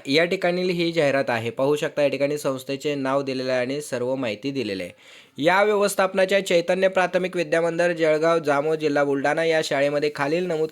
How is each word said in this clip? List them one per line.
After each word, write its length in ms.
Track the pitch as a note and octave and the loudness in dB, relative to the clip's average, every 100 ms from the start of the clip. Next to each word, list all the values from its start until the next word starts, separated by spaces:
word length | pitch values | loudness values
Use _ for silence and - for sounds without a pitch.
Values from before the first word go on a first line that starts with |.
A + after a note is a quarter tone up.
| - | 0
या 180 | D3 | 2
ठिकाणी 380 | F3 F#3+ F3+ F3 | 2 0 -2 0
ही 300 | F3+ F3 E3+ | -2 -2 -2
जाहिरात 320 | E3 C#3+ C3+ C3 | 2 2 2 0
आहे. 220 | A#2 A#2 | -2 -4
पाहू 260 | A2+ C3+ D3 | -2 0 0
शकता 260 | D#3 - | -2 0
या 60 | C#3+ | 0
ठिकाणी 300 | C3+ C#3+ D3 | 0 -2 -2
संस्थेचे 560 | D3 C3 C3+ C#3 D3 | -4 -4 -6 -6 -4
नाव 280 | C#3+ C3 C#3 | -2 -2 -2
दिलेले 300 | C3+ C3 B2+ | -2 -4 -2
आहे 80 | B2+ | -2
आणि 200 | B2 C#3+ | -2 -6
सर्व 340 | - B2 B2 | -6 -4 -4
माहिती 360 | C3+ B2 B2 C#3 | -2 -4 -4 -6
दिलेली 320 | C3+ G#2+ F#2+ | -4 -4 -6
आहे. 100 | F2 - - - - - | -8 -14 -20 -20 -18 -2
या 200 | D3+ F#3 | 2 4
व्यवस्थापनाच्या 840 | G#3+ G#3 G3+ G3+ F#3+ F#3+ F#3+ G3 G3 | 4 2 2 2 0 2 2 2 2
चैतन्य 420 | E3+ E3+ F#3 F#3+ | 2 2 2 2
प्राथमिक 480 | F#3+ F3 F3+ F#3 F3+ | 2 0 0 -2 -4
विद्यामंदिर 560 | D#3+ E3 E3 E3 F3 | 0 0 0 0 0
जळगाव 460 | E3 D#3+ D#3 D#3+ E3+ | 2 2 4 2 2
जामोद 400 | D3 C#3+ D#3 D#3+ | 2 0 0 0
जिल्हा 260 | D3+ C#3+ | 0 2
बुलढाणा 400 | C#3+ C#3 C#3 D#3 | 2 0 0 0
या 160 | E3 D#3 | 2 0
शाळेमध्ये 460 | D#3 C#3+ C#3+ D3 D3 | 0 0 0 0 -2
खालील 300 | D3 C#3+ E3+ | -2 -2 0
नमूद 240 | F3+ D#3 D#3 | -2 -2 -2